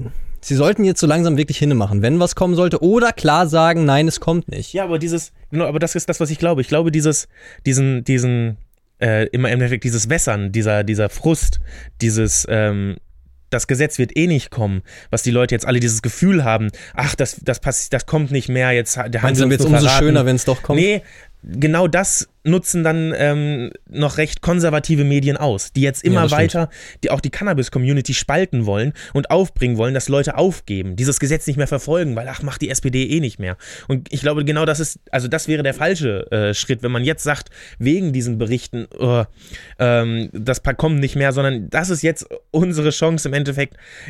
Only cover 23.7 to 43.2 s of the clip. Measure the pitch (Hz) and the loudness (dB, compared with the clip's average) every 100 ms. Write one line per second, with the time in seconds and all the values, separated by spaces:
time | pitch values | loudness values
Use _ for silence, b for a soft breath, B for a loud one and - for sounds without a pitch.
23.7 | - - - 147 - 151 - - 175 165 | -10 -10 -2 0 0 -2 -2 0 2 2
24.7 | 151 - 147 143 143 139 139 147 98 - | 0 2 2 4 2 2 0 0 -2 -4
25.7 | 135 139 135 - 180 160 147 160 175 165 | 0 0 0 0 2 4 4 2 0 -4
26.7 | B B B - 135 139 - 202 151 123 | B B B -4 -2 -4 -4 -2 -2 -2
27.7 | 135 127 143 131 131 - 147 185 123 107 | -2 0 0 0 -4 -2 0 0 0 0
28.7 | 101 127 B B 139 143 170 190 - 127 | 0 -2 B B -4 0 2 2 0 0
29.7 | 113 117 135 - 139 143 135 185 165 - | 0 0 -2 0 0 2 2 2 0 -6
30.7 | 98 95 92 131 135 135 151 - 143 135 | -6 -4 -2 -2 0 0 -2 -2 -2 -2
31.7 | 143 - 165 160 113 127 131 143 - - | -2 0 0 0 -4 -8 -8 -10 -6 -6
32.7 | 131 135 127 127 156 135 - 92 90 B | -4 -2 0 0 0 -2 -4 -8 -8 B
33.7 | B B 131 - 135 143 151 147 151 160 | B B -6 -4 -4 -2 0 0 0 0
34.7 | 147 156 - - 135 123 160 - 156 139 | -2 -4 -8 -6 -4 -2 -4 -2 -2 -2
35.7 | - 160 180 139 101 - 107 104 104 - | -2 -2 0 -2 -4 -4 -2 0 -2 -2
36.7 | 123 123 123 127 156 147 139 - B B | -2 -2 -2 -2 -2 -4 -4 -8 B B
37.7 | B 120 180 180 131 120 113 113 127 - | B 0 0 0 -2 -2 -2 -2 -2 -4
38.7 | 120 - - 123 120 110 B B B B | -10 -10 -4 0 0 0 B B B B
39.7 | - 123 120 117 117 113 - 120 123 - | -2 2 2 2 -2 -4 -6 -4 -2 -2
40.7 | 131 160 147 139 139 139 131 135 127 92 | 0 0 2 0 0 0 0 -2 -2 -4
41.7 | 151 175 170 160 151 - - - 151 180 | -4 -2 0 -2 -2 -8 -16 -4 0 0
42.7 | 156 151 - 160 165 | 2 0 0 0 0